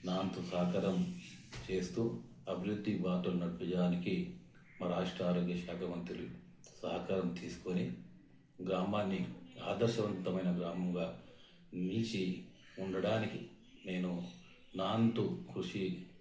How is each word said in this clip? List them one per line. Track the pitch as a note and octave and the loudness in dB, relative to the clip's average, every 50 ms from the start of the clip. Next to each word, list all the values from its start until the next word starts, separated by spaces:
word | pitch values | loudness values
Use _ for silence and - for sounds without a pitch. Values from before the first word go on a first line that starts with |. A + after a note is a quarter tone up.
| - | -2
నా | F2+ F2+ | 0 0
వంతు | F#2+ G2 F#2 F2 F2+ | 2 0 0 -2 -2
సహకారం | F2 - F2+ F2 F2+ F2 F#2 G2 - F#2+ F#2 F2+ F2+ - - - - - - - - - - - | -4 -2 0 2 2 4 4 4 4 4 4 2 2 0 -2 -8 -10 -12 -14 -16 -16 -12 -12 -10
చేస్తూ | - - F#2+ F#2 F2+ - - - A2+ A2+ - - - - - - - F#2+ | -4 -2 0 0 0 0 0 0 0 0 0 -4 -8 -14 -18 -10 -4 -4
అభివృద్ధి | F#2 F2 F#2+ G#2 G#2 G2 - G#2+ G2 | -2 0 0 0 0 0 0 0 0
బాటలు | F2+ F#2 F#2 F2+ F2+ - F#2 F2+ | 2 2 2 2 4 2 2 2
నడిపించడానికి | F2 F2 F2 F2 - F2+ E2+ F2+ F2+ F2+ F2+ F2 - - G2 F#2 F2 - - - - - - - - - - - | 2 0 0 -2 -2 -2 0 4 4 6 6 4 4 2 2 2 2 0 -2 -6 -12 -16 -20 -20 -20 -20 -20 -8
మా | - F#2 | -2 0
రాష్ట్ర | F2 F2 F2+ F2+ F2+ - F#2 F#2 | 0 2 2 0 0 0 0 2
ఆరోగ్య | F2+ F2 F2 F2 F2 F2+ | 4 4 4 4 2 0
శాఖ | F2 - F2 E2+ - F2 F2 | -2 -2 -4 -4 -4 -2 -2
మంత్రులు | E2+ - - - - - - - - - - - - - - - - | -2 -4 -4 -4 -6 -6 -6 -8 -8 -12 -16 -18 -20 -20 -20 -20 -12
సహకారం | - - F2+ F2 F2+ F2+ - G2 F#2+ F2+ F2 F2 | -6 -4 -2 -2 -2 0 2 2 2 2 2 0
తీసుకొని | - - E2+ - - - F#2 F2+ F2+ F2+ - - - - - - - - - - - - - - - | -2 -6 -6 -8 -6 -2 0 2 2 2 0 -2 -6 -12 -16 -18 -20 -20 -20 -20 -20 -20 -20 -12 -6
గ్రామాన్ని | F2+ F#2 F#2 F2+ F#2+ G2+ G#2 G#2 G2+ F#2+ G2 F2+ F2 - - - - - - - - | 0 2 2 2 2 2 2 2 2 2 0 0 -2 -4 -6 -10 -14 -16 -14 -8 -4
ఆదర్శవంతమైన | - G2 G2+ A#2 A2 - - G#2 G#2 F#2+ F2+ F2+ F#2 F2+ F#2 F2+ F2+ F2 | -4 2 4 4 4 4 2 0 0 0 -2 -2 0 0 2 2 2 2
గ్రామంగా | F2 F2 E2+ E2+ F#2 F2+ F2+ F2 F2+ E2 D#2+ - - - - - - - - - - - - - F2+ | 2 0 -2 0 0 0 0 2 0 0 -2 -4 -8 -14 -18 -20 -20 -20 -20 -20 -20 -18 -10 -4 -2
నిలిచి | F#2 F#2 - A2+ A2+ - - G2 F#2 F2+ F2+ - - - - - - - - F#2 | 0 2 2 2 0 2 0 0 0 0 0 -2 -6 -14 -18 -20 -20 -16 -8 -6
ఉండడానికి | F#2+ F#2+ F2+ F#2 F#2+ G#2 A2 A2 G#2+ F#2 - - - - - - - - - - - | -4 -2 0 0 2 2 2 2 2 0 -4 -6 -8 -10 -14 -20 -20 -20 -20 -12 -6
నేను | F#2 F#2 F2+ F2+ F2+ F2 F2 F2 - - - - - - - - - - | -4 -2 0 0 0 0 -2 -4 -8 -10 -14 -18 -20 -20 -20 -20 -10 -4
నా | F#2 F#2+ G2 | -2 0 2
వంతు | A2 A2+ A2+ A2 - - - - - - - | 4 6 6 6 6 4 0 0 0 -4 -6
కృషి | - - F#2+ F2+ - - G2+ F#2+ F#2 F2+ F2 - - - - | -8 -6 -6 -4 -2 -2 -2 -2 -2 -2 -4 -8 -14 -18 -20